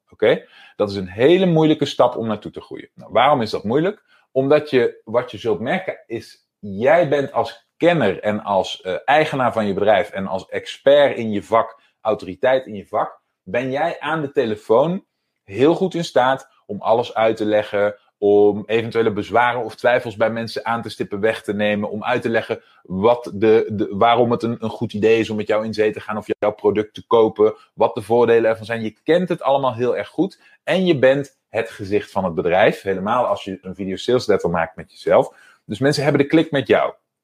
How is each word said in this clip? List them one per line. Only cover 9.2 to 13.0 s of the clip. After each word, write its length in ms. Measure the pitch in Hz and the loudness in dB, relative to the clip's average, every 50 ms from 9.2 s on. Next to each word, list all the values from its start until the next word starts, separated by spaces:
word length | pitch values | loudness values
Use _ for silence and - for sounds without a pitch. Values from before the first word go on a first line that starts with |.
| 156 156 147 135 127 117 - | 2 2 0 -2 -2 0 0
van 140 | 117 107 104 | -2 -2 -2
je 60 | 95 | -2
bedrijf 360 | 92 104 101 107 95 87 - | 0 2 4 4 4 2 -2
en 180 | - 98 98 - | -4 -8 -8 -6
als 180 | - 95 - - | -6 -8 -8 -8
expert 680 | - 98 - - - - - 135 143 147 143 131 117 110 | -10 -10 -10 -10 -10 -2 2 4 6 6 6 4 2 -2
in 140 | 117 110 | -4 -4
je 120 | 104 101 90 | -4 -4 -4
vak, 380 | - 104 113 107 - - _ _ _ _ _ | 0 2 2 2 0 -6 _ _ _ _ _
autoriteit 640 | - 110 107 - - 90 90 - - 127 131 131 - | -4 -4 -4 -4 -4 -12 -8 -2 0 2 2 2 -2
in 100 | - 107 | -4 -14
je 120 | 101 87 - | -14 -12 -6
vak, 320 | - 110 | -4 -4